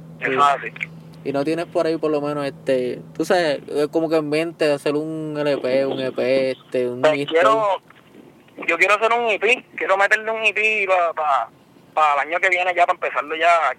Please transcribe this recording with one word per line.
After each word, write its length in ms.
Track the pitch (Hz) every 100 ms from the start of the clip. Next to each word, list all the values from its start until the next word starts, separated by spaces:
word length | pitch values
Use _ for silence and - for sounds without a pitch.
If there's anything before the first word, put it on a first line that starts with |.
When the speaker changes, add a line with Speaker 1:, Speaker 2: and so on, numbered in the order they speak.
| - -
Speaker 1:
Eso 120 | 123
Speaker 2:
Sí. 60 | 131
Speaker 1:
es 60 |
así. 460 | 143 131 113 - - - - - 143
Speaker 2:
Y 60 |
no 140 | 139 143
tienes 200 | 165 170
por 180 | 175 160
ahí, 80 | 160
por 140 | 156
lo 80 | 151
menos, 240 | 147 147 139
este, 540 | 160 - 131 123 - - -
tú 80 |
sabes, 360 | 160 185 165 135 -
es 180 | 143 147
como 220 | 165 160
que 80 | 160
en 100 | 147
mente 400 | 151 165 160 156
hacer 240 | 143 151 147
un 400 | 156 160 156 147
L 200 | 147 135
P, 280 | 127 131 135
un 140 | 135
E 100 | 131
P, 400 | 123 123 135 131
este, 360 | 131 - 127 123
un 120 | 123
Speaker 1:
Pues 120 | 131
Speaker 2:
mixtape. 260 | 143 143 160
Speaker 1:
quiero, 420 | 202 220 208 185 - - _ - - - - - -
yo 100 | 165
quiero 180 | 185 208
hacer 160 | 220
un 160 | 233 233
E 100 | 190
P, 260 | 208 247 - -
quiero 180 | 165 190
meterle 340 | 202 214 214
un 120 | 220
E 100 | 220
P 320 | 208 220 220 190
pa-, 260 | 185 170
pa-, 360 | 156 151 131 113 - _ _ _
pa 200 | - 151 143
el 140 | 143
año 100 | 175
que 100 | 190
viene 240 | 180 185 175
ya 100 | 175
para 80 | 180
empezarlo 400 | 151 127 139 160
ya, 380 | 170 170 143